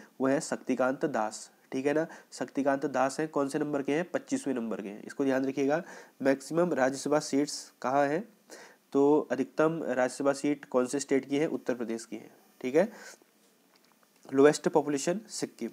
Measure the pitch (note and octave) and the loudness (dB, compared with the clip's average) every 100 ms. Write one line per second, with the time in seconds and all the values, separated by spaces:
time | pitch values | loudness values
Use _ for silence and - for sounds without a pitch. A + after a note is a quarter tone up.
0 | - - C3+ C#3 - A#2+ - B2+ B2+ C3+ | -12 -2 0 0 -2 -6 -2 0 0 0
1 | D#3 A#2+ G#2+ - - _ _ C3+ C#3 D3+ | -2 0 -2 -6 -16 _ _ -4 0 0
2 | E3 - - - E3+ - C3+ C#3 D3+ C3 | -2 -8 -16 -10 -6 -2 0 0 0 0
3 | C3+ C3+ D#3 D3+ C#3 D3+ D3 D3 C3+ D3 | 0 0 -2 -2 -2 -2 -2 -2 0 -2
4 | F3 C3+ - C3+ C#3+ B2 A2+ F#2+ G2+ G#2 | -2 -6 -4 -4 -2 -4 -4 -6 -8 -12
5 | - - C#3 C3 C3+ C3+ C3+ D#3+ - - | -10 -2 0 0 0 0 0 0 -4 -14
6 | - - C3+ C3+ - D#3+ F3 C3+ C3 C3+ | -20 -2 0 0 0 0 2 2 0 0
7 | C#3+ D3+ D3+ C#3 D3 - - _ B2 C#3 | 0 0 2 0 0 -4 -12 _ -2 2
8 | C#3 D#3+ A3+ _ _ - - - _ C#3 | 2 0 -4 _ _ -20 -20 -20 _ 4
9 | C#3+ D3+ - C3 C3 - D#3+ E3 - B2+ | 6 6 2 -2 -2 2 2 0 -2 0
10 | B2+ - C#3 C#3 D3 C#3+ - B2+ B2+ C#3 | 0 0 0 0 -2 -4 -2 0 0 -2
11 | - C3+ C3+ C#3 D#3+ B2 - B2 A2+ A2+ | 0 0 0 0 0 -2 -4 -4 -4 -6
12 | - A2 - - _ - B2+ D3 A3 - | -8 -12 -14 -20 _ -10 0 2 2 -2
13 | - - _ _ _ _ _ _ _ _ | -18 -20 _ _ _ _ _ _ _ _
14 | _ _ - C3+ D3 D3+ F3+ D#3+ C#3+ C#3+ | _ _ 0 6 6 6 2 2 0 -2
15 | E3 G3 A3 - C3+ - A2+ | -2 -4 -8 -10 -10 -8 -12